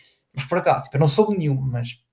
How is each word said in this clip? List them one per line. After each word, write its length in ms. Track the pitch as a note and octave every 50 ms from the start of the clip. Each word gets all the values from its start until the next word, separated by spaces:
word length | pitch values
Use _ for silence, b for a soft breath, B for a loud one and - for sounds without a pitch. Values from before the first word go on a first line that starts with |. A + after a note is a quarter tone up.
| b b b b b _ _
Mas 120 | C#3 C#3
por 120 | - F3 F3+
acaso, 280 | F3+ E3 C#3+ C#3 -
tipo, 120 | - - C3+
eu 40 |
não 80 | D#3+ D3+
soube 280 | - - G#3+ G#3 G#3 F#3
nenhuma, 300 | D#3+ D3 C3+ C3 C3+ C3 A#2+ A#2+
mas 140 | A#2+ A#2+ - - _ _